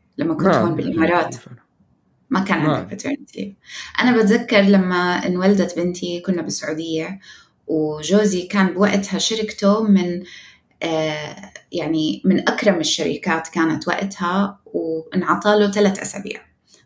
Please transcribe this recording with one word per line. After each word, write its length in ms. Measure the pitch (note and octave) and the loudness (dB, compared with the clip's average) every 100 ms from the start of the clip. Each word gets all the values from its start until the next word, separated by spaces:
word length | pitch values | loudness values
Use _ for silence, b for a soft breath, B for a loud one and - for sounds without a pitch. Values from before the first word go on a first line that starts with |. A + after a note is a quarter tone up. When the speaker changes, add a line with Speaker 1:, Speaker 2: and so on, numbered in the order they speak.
| _ - | _ -6
Speaker 1:
لما 160 | - | -4
كنت 120 | - F#3+ | 0 2
Speaker 2:
ما 140 | D3+ | 4
Speaker 1:
هون 100 | A2 | 2
Speaker 2:
عندي 120 | - | 0
Speaker 1:
بالإمارات؟ 520 | - - D#3+ F3 - | -2 0 2 2 -2
Speaker 2:
paternity 40 | - | -6
leave 100 | - | -16
أنا. 140 | B2+ _ _ _ _ _ _ - | -20 _ _ _ _ _ _ -4
Speaker 1:
ما 100 | A3 | -2
كان 180 | G3 E3 | 0 0
Speaker 2:
ما 180 | D3+ B2+ | 0 0
Speaker 1:
عندك 300 | F#2 - - | -4 -10 -8
Speaker 2:
عندي. 100 | C#4+ | -8
Speaker 1:
paternity 140 | - - | -10 -12
leave. 640 | G3+ - - - - - | -12 -14 -18 -18 -8 0
أنا 160 | B3 A#3+ | 2 4
بتذكر 420 | G3+ A#3 - G#3+ | 4 4 2 4
لما 680 | G3 G3 F#3 F3+ F3 F3+ - | 6 6 4 0 0 -2 -2
انولدت 520 | F3+ F#3+ G3+ F3 E3+ | 0 4 4 2 -2
بنتي 420 | F3 F3 F3+ F3 | -4 -4 -6 -6
كنا 220 | F3 F3 | -4 -4
بالسعودية، 800 | D#3 - - D#3 E3 D#3+ E3+ G3 B B B B - | -4 -6 -6 -6 -4 -4 -6 -10 B B B B -4
وجوزي 760 | D#3+ D#3 D3+ D3+ G3+ G#3 F3+ | -2 -2 -4 2 2 4 0
كان 240 | F3 G3+ F#3 | -2 2 2
بوقتها 520 | F3+ G3+ G3 G3 F3+ | 2 2 2 -2 -2
شركته 640 | - A3 G#3+ - G3+ G#3+ | -2 -2 -4 0 2 4
من، 400 | G#3+ F#3+ F3 F3 F#3+ B B B _ _ | 4 4 4 -4 -8 B B B _ _
آه، 680 | E3 D#3+ D#3 D3+ D3+ - - - _ | -4 -2 -2 -4 -8 -14 -18 -20 _
يعني 500 | E3+ D3+ D#3+ D#3 - | -6 -2 0 -2 0
من 240 | F#3 F3+ - | 2 2 2
أكرم 320 | - G#3+ F3 | 0 2 2
الشركات 680 | D3+ - D3+ D3 F3+ D#3+ - | 0 -2 -2 -4 -2 -4 -2
كانت 400 | F3 D#3+ D#3 - | 0 0 0 -2
وقتها، 720 | - G3 - F3 F#3 G3+ - | -4 -4 -4 -2 -2 -2 -6
وانعطاله 1080 | - E3+ E3 D#3+ D#3+ F#3 D#3+ F#3 G#3 G#3+ G#3 | -10 -6 -4 -6 -6 -4 0 0 2 4 4
ثلاث 280 | G3+ G3+ G3 | 2 2 2
أسابيع، 420 | - G3+ F#3+ - - _ _ b | -6 -8 -10 -12 -16 _ _ b